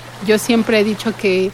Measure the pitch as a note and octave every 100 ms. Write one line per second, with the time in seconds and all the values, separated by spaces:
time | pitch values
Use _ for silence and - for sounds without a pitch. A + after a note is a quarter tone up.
0 | - - G3 G#3+ - A#3 A3 A3 G#3 G#3
1 | A3+ - G3+ F#3 F#3+